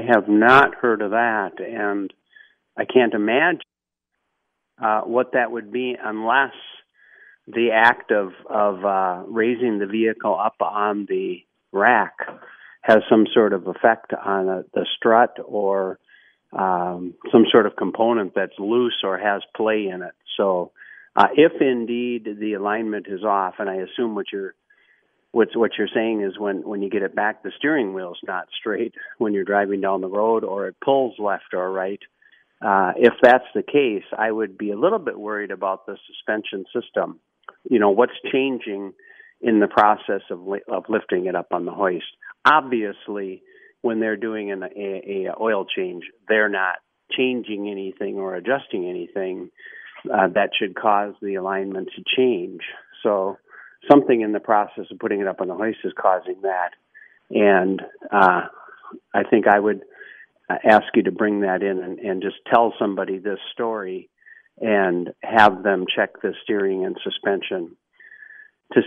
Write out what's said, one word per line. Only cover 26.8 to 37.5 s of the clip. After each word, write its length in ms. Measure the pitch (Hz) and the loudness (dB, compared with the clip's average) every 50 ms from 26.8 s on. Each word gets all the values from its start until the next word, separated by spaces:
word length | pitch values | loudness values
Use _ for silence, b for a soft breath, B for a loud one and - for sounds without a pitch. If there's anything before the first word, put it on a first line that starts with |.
you 80 | 98 95 | -6 -4
get 140 | 107 101 | -2 -2
it 120 | 98 92 - | -4 -2 -2
back, 280 | 104 104 107 110 - | -2 -2 -2 -2 -6
the 100 | - 95 - - | -10 -14 -10 -4
steering 340 | - 147 160 143 110 95 | -2 -2 0 0 -2 -2
wheel's 280 | 95 95 92 87 87 - - | -4 -8 -10 -10 -12 -14 -10
not 200 | 95 92 87 82 - - - | -8 -8 -8 -8 -10 -12 -10
straight 360 | - 110 101 107 117 117 - B B B B B | -6 -6 -4 -4 -4 -6 -8 B B B B B
when 160 | 120 107 104 | -2 -2 0
you're 100 | 98 92 | -2 0
driving 360 | 98 101 101 101 98 101 98 | 2 2 2 2 0 0 -2
down 200 | 98 98 98 92 | 0 0 -2 -2
the 80 | 92 92 | -4 -4
road, 360 | 98 104 110 113 113 110 107 | -2 0 0 2 0 0 -2
or 240 | 92 95 101 98 95 | -4 -6 -6 -8 -8
it 80 | - - | -8 -4
pulls 360 | - 139 139 135 131 117 - - | 0 2 2 2 2 -2 -4 -4
left 340 | 104 101 98 95 - - | -4 -4 -4 -4 -6 -6
or 180 | - 92 92 92 | -6 -4 -4 -2
right. 300 | 95 95 92 98 104 - - - b b b b b b b b b - 110 | -2 -4 -4 -4 -6 -8 -14 -20 b b b b b b b b b -4 0
Uh, 280 | 107 98 98 95 92 - | 2 4 4 4 2 2
if 180 | - 123 117 - - | 6 6 4 6 8
that's 240 | 127 123 123 127 - - - | 8 8 8 8 4 -2 -6
the 80 | 104 | -6
case, 420 | - - - 147 139 120 104 92 - - - | -4 0 2 2 2 2 0 -4 -6 -8 -4
I 140 | - 110 113 | -2 -2 -2
would 260 | 110 110 110 98 95 | -2 -2 -4 -6 -6
be 140 | - 107 101 | -6 -6 -6
a 80 | 101 107 | -2 0
little 220 | 143 190 226 208 | 0 0 0 0
bit 180 | 156 120 92 - | -4 -6 -8 -8
worried 320 | 104 104 107 104 104 95 | -8 -6 -6 -6 -6 -6
about 340 | 98 92 101 95 95 - - | -6 -4 -4 -4 -4 -4 -8
the 120 | - 98 - - | -14 -14 -14 -16
suspension 580 | - - - - - 107 107 101 - 104 98 95 - | -20 -20 -12 -6 -4 -4 -4 -4 -6 -8 -10 -10 -8
system. 460 | - 120 - - - 104 87 82 80 _ _ _ _ _ _ - | -8 -8 -8 -4 -4 -4 -4 -4 -6 _ _ _ _ _ _ -20